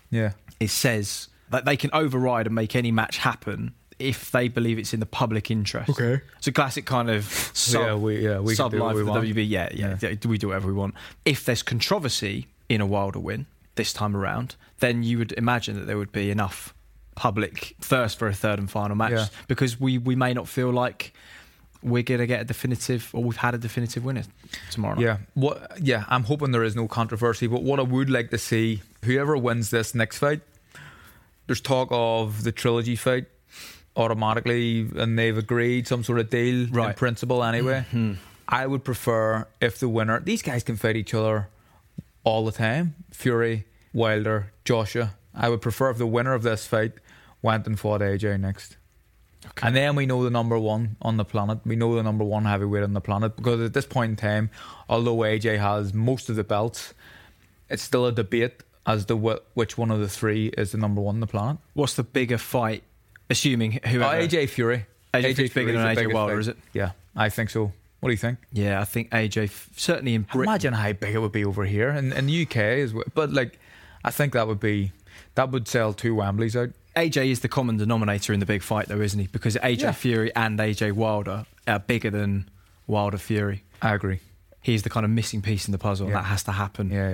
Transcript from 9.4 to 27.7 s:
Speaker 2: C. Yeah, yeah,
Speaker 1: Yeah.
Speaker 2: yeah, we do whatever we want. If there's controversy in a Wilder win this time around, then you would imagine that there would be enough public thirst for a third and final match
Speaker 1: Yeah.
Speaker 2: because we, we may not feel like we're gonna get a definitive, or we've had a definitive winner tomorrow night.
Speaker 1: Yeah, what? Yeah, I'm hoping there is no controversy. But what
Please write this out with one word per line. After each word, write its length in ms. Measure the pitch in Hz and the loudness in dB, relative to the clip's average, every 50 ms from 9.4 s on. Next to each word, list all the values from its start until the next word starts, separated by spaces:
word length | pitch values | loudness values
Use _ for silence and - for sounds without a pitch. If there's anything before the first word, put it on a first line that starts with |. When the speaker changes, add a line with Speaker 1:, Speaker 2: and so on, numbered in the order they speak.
| 107 | 0
Speaker 2:
C. 80 | 107 104 | 0 0
Yeah, 160 | 92 85 - - | 0 -2 -2 -4
yeah, 220 | - 101 98 95 92 | -4 -4 -2 -2 -2
Speaker 1:
Yeah. 80 | 113 98 107 104 - | -2 -4 -4 -2 -2
Speaker 2:
yeah, 60 | 117 | 0
we 80 | 110 101 | 0 0
do 100 | 107 101 | 0 -2
whatever 200 | 95 95 95 95 | -2 -2 -2 -2
we 40 | 98 | -2
want. 220 | 98 98 98 - - - - - - - | -2 -2 -4 -4 -8 -14 -20 -16 -4 -2
If 180 | 156 143 - - | -2 -2 0 0
there's 180 | - 120 - - | -2 -2 -2 -2
controversy 840 | - 123 113 - - 196 208 156 123 - - - 98 101 123 127 - _ _ _ - | -2 -2 -2 0 0 -2 0 0 -2 -4 -2 -4 -4 -4 -6 -8 -10 _ _ _ -2
in 100 | 117 107 | 0 0
a 60 | 104 | 0
Wilder 320 | 98 101 101 98 98 101 101 | 0 0 0 -2 -2 -4 -6
win 240 | 90 - 104 123 139 - _ _ _ - - | -6 -6 -6 -8 -8 -12 _ _ _ -16 -6
this 180 | - 110 - - | -4 -4 -4 -2
time 240 | - 107 104 101 | -2 -2 -2 0
around, 380 | 98 95 95 104 110 123 127 - - - - _ - | -2 -2 -2 -2 -4 -6 -8 -10 -16 -20 -20 _ 0
then 220 | - 123 120 120 117 | 0 2 2 2 2
you 160 | 117 120 117 | 2 2 0
would 140 | 113 117 - | 0 -2 -2
imagine 420 | - 113 117 123 117 - - 104 | 0 0 2 2 0 -2 -4 -8
that 100 | 101 98 | -8 -6
there 120 | 101 107 104 | -4 -4 -4
would 120 | 101 98 - | -4 -4 -4
be 180 | 104 101 101 | -2 -2 0
enough 420 | 101 107 104 92 - - - - - - - - - - - - - | 0 0 0 -2 -4 -10 -14 -16 -18 -20 -20 -20 -20 -20 -20 -20 -12
public 600 | - - 120 98 107 107 - - - - - - - | -2 -2 0 0 0 -2 -2 -4 -10 -14 -14 -14 -12
thirst 400 | - - 139 131 120 107 - - | -2 0 2 2 2 0 -2 -2
for 80 | 117 | -2
a 60 | 107 98 | -2 -2
third 260 | - - 107 104 101 | 0 0 0 0 0
and 120 | 101 98 | -2 -4
final 260 | - 107 104 104 104 | -4 -4 -2 -2 0
match 160 | 104 110 110 117 | 0 0 0 2
Speaker 1:
Yeah. 140 | 113 107 104 - - - | 0 -2 -2 -4 -10 -6
Speaker 2:
because 320 | - 135 - 139 127 117 120 | -4 -2 0 0 0 0 0
we, 200 | 135 131 127 127 | 0 0 0 0
we 180 | 120 131 127 | 0 0 0
may 160 | 127 127 127 123 | 2 2 0 0
not 160 | 123 98 - | -2 -4 -6
feel 220 | - 131 127 127 | -2 -2 0 2
like 420 | 123 123 123 120 - - - - _ - - - - - - - - _ - - _ - - | 2 2 0 0 -2 -6 -12 -12 _ -20 -20 -20 -20 -20 -20 -20 -20 _ -20 -20 _ -10 -4
we're 200 | 123 120 123 117 | 0 0 0 2
gonna 240 | - 127 120 120 | 2 0 0 2
get 140 | 117 123 107 | 0 0 -2
a 40 | 113 | -2
definitive, 680 | 117 117 - - 127 123 - - - 127 117 - - - | -4 -6 -4 -2 -2 -2 -2 -2 -2 -2 -2 -2 -6 -4
or 100 | 117 120 | -2 -2
we've 140 | 120 110 | -2 -2
had 180 | - - 120 120 | 0 0 0 0
a 40 | 117 | 0
definitive 440 | 117 110 - 127 120 117 - 120 120 | -4 -4 -4 -2 -4 -2 -4 -4 -4
winner 200 | 131 135 117 101 - - - - - - - - - | -4 -4 -4 -6 -8 -12 -20 -20 -16 -16 -16 -12 -10
tomorrow 240 | - 117 104 107 104 | -6 -4 -2 -2 0
night. 80 | 110 120 | 2 2
Speaker 1:
Yeah, 120 | 113 110 101 101 - - | 2 2 0 -4 -6 -2
what? 380 | 139 135 143 - - - - - - | 0 0 0 0 -2 -10 -14 -8 -2
Yeah, 260 | 165 131 120 110 104 - | 0 2 2 0 0 0
I'm 160 | 127 127 117 | 0 0 2
hoping 280 | 104 151 147 147 135 123 | 0 0 0 0 0 2
there 120 | 117 113 | 2 2
is 100 | 110 104 | 2 0
no 140 | 120 117 107 | -2 -4 -2
controversy. 580 | - 120 113 107 117 107 120 120 110 - 123 | 0 -2 -2 0 0 0 2 2 2 2 0
But 160 | 113 120 123 - | 0 0 0 2
what 160 | 131 | 2